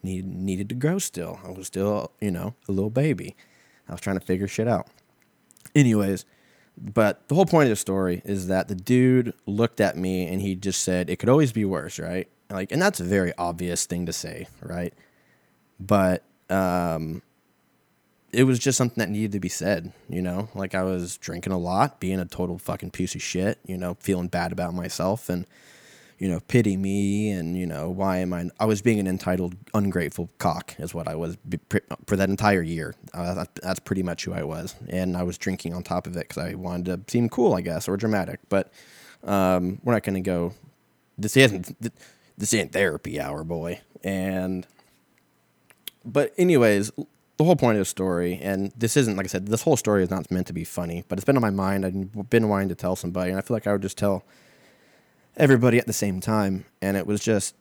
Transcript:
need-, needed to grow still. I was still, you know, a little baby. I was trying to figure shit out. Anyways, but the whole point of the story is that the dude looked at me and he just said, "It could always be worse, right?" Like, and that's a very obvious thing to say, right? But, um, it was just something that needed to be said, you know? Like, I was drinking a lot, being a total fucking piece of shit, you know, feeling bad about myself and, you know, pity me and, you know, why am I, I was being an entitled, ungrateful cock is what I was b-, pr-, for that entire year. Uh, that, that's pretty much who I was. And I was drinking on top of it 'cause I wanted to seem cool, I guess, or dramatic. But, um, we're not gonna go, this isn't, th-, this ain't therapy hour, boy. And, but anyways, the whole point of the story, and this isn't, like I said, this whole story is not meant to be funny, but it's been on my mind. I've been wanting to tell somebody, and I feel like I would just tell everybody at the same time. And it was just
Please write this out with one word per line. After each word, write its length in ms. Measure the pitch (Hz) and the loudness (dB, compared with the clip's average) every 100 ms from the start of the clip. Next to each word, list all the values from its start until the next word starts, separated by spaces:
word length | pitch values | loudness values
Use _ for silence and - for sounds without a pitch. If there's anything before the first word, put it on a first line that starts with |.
need-, 220 | 95 92 95 | -6 -6 -8
needed 420 | 90 95 92 101 | -6 -4 -4 -4
to 60 | 117 | -2
grow 240 | 147 185 | 0 0
still. 400 | 196 - 82 82 90 | -4 -6 -10 -10 -12
I 60 | |
was 160 | 92 95 | -12 -8
still, 440 | 95 101 104 - _ | -2 0 0 -4 _
you 120 | 104 | -4
know, 240 | 87 92 117 - | -2 -6 -8 -4
a 40 | |
little 180 | 95 104 | -2 0
baby. 460 | 117 151 104 - - _ _ _ _ _ | 2 2 0 -4 -14 _ _ _ _ _
I 60 | |
was 80 | 87 | -8
trying 180 | - 95 | -2 -4
to 60 | - | 0
figure 220 | 92 98 | -2 -2
shit 200 | - 110 | -2 0
out. 200 | 107 - _ _ _ _ _ _ _ - | 0 -2 _ _ _ _ _ _ _ -2
Anyways, 520 | - 131 107 98 95 - _ _ _ _ - | 4 6 6 2 -2 -4 _ _ _ _ -16
but 500 | - 104 107 - _ | -4 2 2 2 _
the 60 | 151 | 2
whole 100 | 190 | 6
point 200 | 165 139 | 6 6
of 40 | |
the 60 | 107 | 4
story 440 | - 98 92 90 - | 0 0 0 -2 -2
is 220 | 98 90 | -4 0
that 200 | 92 - | 0 0
the 80 | 98 | -6
dude 580 | 92 123 127 127 120 - - | 2 4 6 6 2 -4 -6
looked 340 | 101 117 - | 0 0 2
at 180 | 101 76 | 0 2
me 300 | 92 92 90 | -2 0 0
and 140 | 92 | -2
he 120 | 98 | -2
just 300 | 92 98 90 | -2 -4 -2
said, 260 | - 90 90 | 0 0 0
"It 80 | 87 | -2
could 120 | 107 | 4
always 220 | 135 147 | 4 4
be 140 | 113 101 | 2 -2
worse, 320 | 87 76 - | -2 -4 -8
right?" 300 | 80 90 - _ _ | -6 -6 -8 _ _
Like, 220 | 98 92 | -8 -4
and 100 | 147 | 2
that's 180 | 190 202 | 0 0
a 40 | |
very 300 | 87 98 87 - | 0 2 2 -2
obvious 480 | 87 82 87 85 - | -4 -4 -4 -4 -4
thing 200 | 87 87 | -4 -4
to 80 | |
say, 340 | 85 80 78 - - | -6 -8 -12 -14 -16
right? 320 | - - - _ _ _ _ _ _ _ _ _ | -10 -6 -8 _ _ _ _ _ _ _ _ _
But, 440 | 95 104 95 92 _ _ _ | 2 4 6 2 _ _ _
um, 720 | 95 92 90 87 80 78 85 _ _ _ _ _ _ _ _ _ _ _ | 0 2 2 0 -2 -4 -8 _ _ _ _ _ _ _ _ _ _ _
it 120 | 117 | 2
was 160 | 131 123 | 4 4
just 180 | 135 127 | 2 2
something 240 | 123 117 | 0 0
that 80 | 101 | -2
needed 220 | 104 107 | 0 -2
to 80 | 101 | -2
be 100 | 90 | -4
said, 440 | - 85 95 82 - _ | -4 0 0 -2 -14 _
you 120 | 87 | -4
know? 280 | 90 90 110 | -2 -4 -6
Like, 220 | 98 95 98 | -8 -4 -2
I 80 | |
was 340 | 92 92 87 - | 0 -2 -4 -10
drinking 360 | - 85 92 | -10 -8 -4
a 40 | 92 | -2
lot, 420 | 87 95 143 - | 0 2 0 0
being 200 | 92 95 | -4 -2
a 60 | 87 | -4
total 320 | - 90 90 | -4 -6 -6
fucking 340 | - 90 92 | -6 -6 -6
piece 240 | - 92 - | -6 -6 -4
of 60 | |
shit, 360 | - 90 95 - - | -6 -2 -2 -2 -8
you 120 | 92 | -6
know, 180 | 90 87 | -6 -6
feeling 280 | - 92 87 | -2 -2 0
bad 240 | 85 87 | -2 -4
about 220 | 90 87 | -4 -4
myself 560 | 87 87 - 87 110 - | -4 -8 -4 -2 -2 -2
and, 180 | 90 90 _ - - - - - _ | -4 -4 _ -20 -20 -20 -20 -20 _
you 80 | 95 | -2
know, 140 | 82 | -2
pity 340 | - 127 107 95 | 2 2 4 0
me 560 | 98 98 101 101 107 | -2 0 0 0 -2
and, 260 | 98 82 90 | -2 -4 -4
you 80 | 90 | -4
know, 240 | 76 80 | -4 -6
why 280 | 92 98 92 | -2 0 0
am 160 | 92 | -2
I, 160 | 87 87 - | -4 -6 -2
I 60 | 110 | 0
was 160 | 107 | 2
being 180 | 110 107 | 2 2
an 80 | 95 | 2
entitled, 480 | 92 - 90 90 90 - | -2 -2 -2 -2 -6 -4
ungrateful 560 | 107 98 90 82 - 87 _ | 0 0 0 -2 -4 -10 _
cock 360 | 90 82 - - | -2 -2 -6 -12
is 160 | 78 | -10
what 140 | 85 78 | -8 -8
I 80 | 78 | -6
was 220 | 82 85 | -8 -10
b-, 200 | - 87 _ | -8 -10 _
pr-, 80 | 101 - - - | -2 -2 -14 -2
for 100 | 98 | 0
that 100 | 98 | 2
entire 340 | 98 107 98 | 2 4 4
year. 340 | 82 82 78 - - | 2 -4 -6 -12 -14
Uh, 200 | - 87 | -8 -6
that, 220 | 92 - - | -4 -6 -8
that's 240 | 90 95 | -6 -6
pretty 240 | - 95 | -2 -2
much 220 | 90 85 - | -2 -4 -6
who 80 | |
I 100 | 87 | -6
was. 320 | 73 80 87 - - | -6 -8 -10 -14 -8
And 260 | 90 92 90 | -4 -2 -2
I 80 | |
was 140 | 90 87 | -4 -4
drinking 360 | - 92 85 | -4 -4 -6
on 100 | 87 | -8
top 220 | 90 90 80 | -4 -6 -4
of 120 | 87 | -10
it 100 | 80 | -8
'cause 160 | - | -8
I 120 | 78 76 | -8 -8
wanted 520 | 90 87 90 90 104 | -6 -6 -4 -6 -2
to 40 | |
seem 180 | 120 117 | 0 0
cool, 240 | - 226 | 2 2
I 80 | 98 | 2
guess, 260 | 87 82 - | 0 -4 -2
or 100 | 98 | -2
dramatic. 420 | 110 107 87 - _ | 0 0 -2 -8 _
But, 220 | 98 92 - - - - - | 0 0 -8 -20 -20 -20 -18
um, 560 | - 101 92 92 90 92 | -2 2 4 4 2 -2
we're 100 | 120 | 2
not 100 | 113 | 2
gonna 180 | - 95 | 2 -2
go, 320 | 92 90 85 - - _ _ _ _ - | 0 -2 -2 -6 -20 _ _ _ _ -6
this 200 | 104 135 | 0 6
isn't, 420 | 131 98 87 - | 6 6 -8 -8
th-, 120 | 113 - - _ _ - | -10 -10 -20 _ _ -8
this 160 | 104 | -2
ain't 200 | 113 73 | 0 0
therapy 480 | 76 98 73 - 73 | 0 0 0 -6 -6
hour, 220 | 69 71 | -6 -6
boy. 360 | 80 85 82 87 _ - | -6 -6 -6 -8 _ -10
And, 640 | 95 98 95 92 92 92 90 _ _ _ _ _ _ _ _ _ _ _ - _ | -6 -4 -2 -2 -2 -4 -8 _ _ _ _ _ _ _ _ _ _ _ -20 _
but 300 | - 131 131 - | -4 0 0 2
anyways, 540 | 180 156 117 101 104 - - _ _ _ | 4 8 6 6 0 -6 -12 _ _ _
the 60 | |
whole 120 | 156 170 | 4 6
point 220 | 123 107 | 6 4
of 40 | |
the 40 | 95 | 0
story, 540 | - 95 87 87 90 | -2 0 0 0 -2
and 300 | 85 98 98 117 | -2 -2 -2 -2
this 220 | 113 151 | 0 2
isn't, 180 | 120 98 | 2 0
like 100 | 95 | -2
I 20 | |
said, 180 | 95 98 | -4 -2
this 160 | 110 | 0
whole 160 | - 135 | 2 2
story 240 | - 104 | 4 4
is 80 | 92 | 4
not 220 | 92 78 | 0 -2
meant 160 | 90 90 | -2 -2
to 60 | |
be 100 | 85 | -6
funny, 400 | - - 87 85 - | -8 -6 -6 -6 -6
but 120 | 95 | -6
it's 60 | 98 | 2
been 100 | 139 | 4
on 60 | |
my 80 | 113 | 4
mind. 340 | 98 95 98 95 | 2 0 0 0
I've 440 | 95 95 107 101 | -2 -6 -8 2
been 180 | 117 110 | 4 4
wanting 200 | 101 98 | 2 0
to 60 | 90 | -2
tell 200 | 90 92 | -2 -2
somebody, 340 | 90 90 90 | -4 -4 -2
and 80 | 95 | -2
I 40 | |
feel 140 | - 113 | -2 -2
like 120 | 104 | 0
I 60 | |
would 100 | 101 | 0
just 140 | 98 - | -2 -2
tell 260 | 101 92 - _ _ _ _ _ _ _ _ _ _ - | 0 0 -4 _ _ _ _ _ _ _ _ _ _ 2
everybody 420 | 151 131 123 117 | 6 8 8 4
at 80 | - | 2
the 80 | |
same 260 | 107 104 92 | -2 0 -2
time. 460 | 92 110 101 95 - _ | 0 2 2 -2 -6 _
And 160 | 95 98 | -2 0
it 80 | 90 | 0
was 180 | 107 | -2
just 300 | - 107 - - | 2 2 0 -10